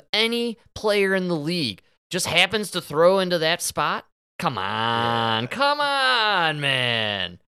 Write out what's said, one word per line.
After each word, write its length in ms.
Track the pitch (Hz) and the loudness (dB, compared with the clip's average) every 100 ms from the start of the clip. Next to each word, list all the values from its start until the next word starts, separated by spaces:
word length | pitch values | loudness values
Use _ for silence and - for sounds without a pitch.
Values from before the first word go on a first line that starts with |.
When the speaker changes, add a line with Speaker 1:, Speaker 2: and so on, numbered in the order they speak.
| - | -4
Speaker 1:
any 460 | 202 226 233 233 220 _ - | -2 0 0 -4 -6 _ -4
player 400 | 220 202 196 190 | 0 2 2 2
in 140 | 180 | 0
the 60 | 165 | -2
league 460 | 147 175 127 92 _ _ - | -2 -2 -2 -6 _ _ -8
just 160 | 175 - | -6 0
happens 420 | 160 185 220 196 | 2 2 0 -4
to 100 | 180 | -8
throw 360 | - 151 170 190 | -4 4 6 6
into 220 | 180 175 | 2 0
that 220 | 156 170 | 0 -2
spot? 420 | - - 151 214 - _ _ - | -4 -2 -2 -4 -8 _ _ -6
Come 200 | 170 123 | -4 -4
on, 840 | 95 110 113 117 117 117 113 113 123 | -4 -2 0 2 2 0 0 0 -2
Speaker 2:
Yeah. 20 | |
Speaker 1:
come 320 | 233 285 294 | 0 0 2
on, 840 | 285 277 262 247 214 190 160 151 | 0 0 2 2 2 2 0 0
man. 760 | 143 131 123 117 107 101 90 87 _ | 0 0 0 0 -2 -2 -6 -10 _